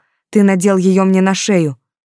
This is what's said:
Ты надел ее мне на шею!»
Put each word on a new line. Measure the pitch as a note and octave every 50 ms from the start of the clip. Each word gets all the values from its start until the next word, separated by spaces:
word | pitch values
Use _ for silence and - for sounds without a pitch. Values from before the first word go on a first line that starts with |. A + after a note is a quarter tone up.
| _ _ _ _ _ -
Ты | - G#3+ G3+
надел | G3 G3 F#3 E3+ G3+ G3
ее | F#3+ F3+ F#3+ F#3 F#3+ F#3+
мне | F#3+ F#3+ F#3
на | F#3+ F#3+ F#3+
шею!» | F3+ - - G#3 F3+ D#3+ D3 C3+ - _ _ _ _ _ _ _